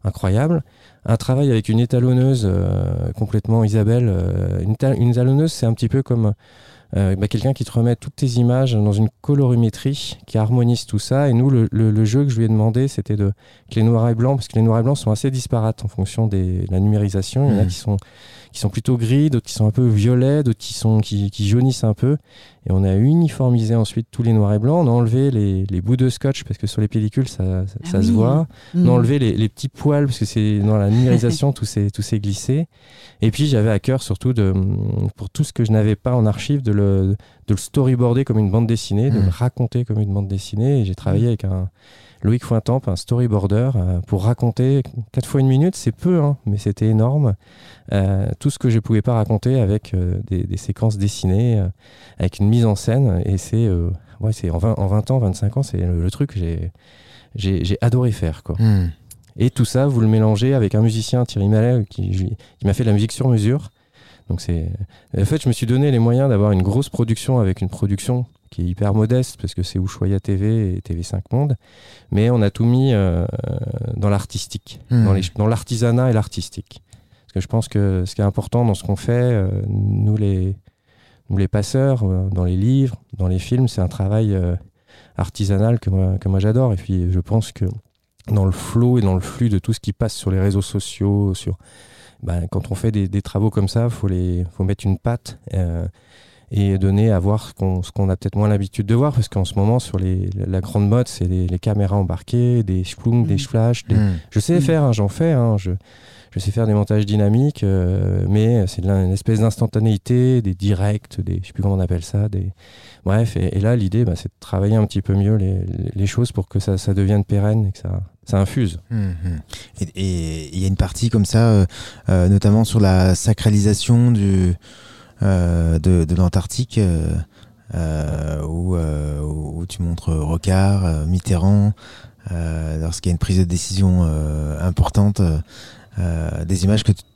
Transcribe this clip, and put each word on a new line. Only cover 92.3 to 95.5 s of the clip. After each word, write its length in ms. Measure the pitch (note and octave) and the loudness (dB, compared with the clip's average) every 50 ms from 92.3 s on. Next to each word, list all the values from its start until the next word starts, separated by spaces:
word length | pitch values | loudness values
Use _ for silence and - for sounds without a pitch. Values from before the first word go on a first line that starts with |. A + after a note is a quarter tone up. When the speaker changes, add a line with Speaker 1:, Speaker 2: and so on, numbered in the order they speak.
| F2 F2 F2 F#2 | -4 -4 -4 -4
Speaker 1:
quand 200 | - G2+ - - | -6 -6 -6 -6
on 40 | G2 | -8
fait 180 | F#2+ - A2+ | -4 -4 -2
des, 160 | G#2+ G#2 G2 F2+ | 0 0 -2 -2
des 140 | G2 G2+ | -2 -4
travaux 280 | - - - G2+ G#2 A2+ | -6 -4 -2 0 -2 0
comme 180 | - G#2+ G2+ F#2+ | 0 0 -2 0
ça, 200 | - A#2 A#2 A#2+ | 0 -2 -2 -2
faut 200 | A2+ - - F#2+ | -2 -4 -4 -2
les, 360 | F#2 F2+ F2+ F2+ F2 F2 F2+ F2 | -2 -2 -2 -2 -2 -2 -4 -6
faut 120 | - - F#2+ | -4 -4 -2
mettre 220 | F#2 G2 - - | -2 -2 -2 0
une 120 | G2 F#2+ - | -2 -2 0
patte, 400 | _ A#2 A#2 - _ - - - _ - | _ -4 -4 -4 _ -16 -20 -18 _ -6